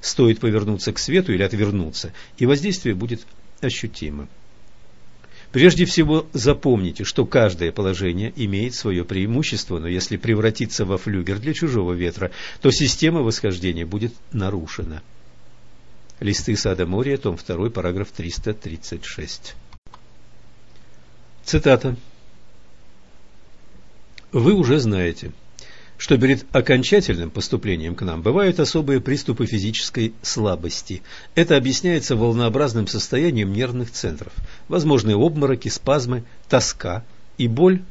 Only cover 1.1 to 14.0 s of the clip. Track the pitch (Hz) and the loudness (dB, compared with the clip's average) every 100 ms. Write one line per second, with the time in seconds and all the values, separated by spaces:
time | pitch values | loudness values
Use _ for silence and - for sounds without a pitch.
1.1 | 170 185 92 98 104 104 101 80 - - | 0 2 2 2 2 2 2 -2 -6 -10
2.1 | - - - 123 143 185 185 131 92 117 | -14 -18 0 2 2 2 -2 -2 -2 -4
3.1 | 117 - - - - 131 - 110 - 76 | -6 -10 -18 -18 -6 -4 -4 -6 -8 -8
4.1 | 73 71 - - - - - - - - | -8 -12 -14 -18 -16 -16 -16 -16 -16 -16
5.1 | - - - - 127 175 151 180 - 151 | -16 -18 -18 -4 6 8 8 4 4 4
6.1 | 156 156 - 113 143 143 117 90 78 101 | 4 0 0 2 4 4 2 2 -2 -2
7.1 | - 95 135 107 85 85 85 95 90 95 | 0 2 4 4 2 -2 0 -2 0 0
8.1 | 87 110 - 107 98 120 120 113 90 82 | 0 -4 -4 -2 0 -2 -2 -2 0 0
9.1 | 95 101 117 156 104 - 87 82 90 - | -2 0 0 0 -2 -4 -4 -2 -2 -2
10.1 | 98 110 107 110 110 110 - 98 95 113 | -2 0 2 2 2 -4 -2 0 0 0
11.1 | 98 87 98 131 151 165 120 90 87 87 | -2 -2 -2 -2 -2 0 0 0 0 -2
12.1 | 78 92 - - - 139 - 135 - 160 | -2 -6 -6 -12 2 2 4 2 2 2
13.1 | 170 117 113 107 90 90 85 82 101 | 4 2 0 -2 0 -2 -2 -4 -4